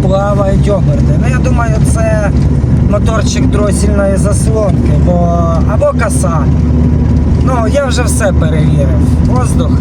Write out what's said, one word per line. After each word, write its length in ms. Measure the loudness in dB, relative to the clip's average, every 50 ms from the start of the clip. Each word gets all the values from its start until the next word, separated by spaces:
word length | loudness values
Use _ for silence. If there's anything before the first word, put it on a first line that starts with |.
| 0
плавають 640 | 0 0 0 0 0 0 0 0 0 0 0 2 2
оберти. 500 | 0 0 0 0 0 0 0 0 0 0
Ну, 60 | 0 0
я 80 | 0 0
думаю, 360 | 0 0 0 0 0 0 0 0 0 0 0
це 360 | 0 0 0 0 0 0 0 0 0 0 0 0 0 0 0 0 0 2 0
моторчик 560 | 0 0 0 0 0 0 -2 -2 -2 0 0
дросільної 680 | 0 0 0 0 0 0 0 0 0 0 0 0 0 0
заслонки, 760 | 0 0 0 0 0 0 0 0 0 0 0 0 0 0 0 0 2 2
бо... 320 | 2 0 0 0 0 0 0 0 0 0 0 0 0 0
Або 140 | 0 0 0 -2 -2 -2
коса. 340 | -2 -2 -2 -2 0 0 0 0 0 0 0 0 0 0 0 0 0 0 0 0 0 0 0 0 0 0 0 0
Ну, 100 | 0 0 -2 -2 0 -2
я 120 | -2 -2
вже 180 | -2 -2 -2 -2
все 300 | 0 0 0 0 0 0
перевірив. 680 | 0 0 0 0 0 0 0 2 0 0 0 0 2 2 2 2 2 0
Воздух, 440 | 0 0 0 0 0 0 0 0 0 0 0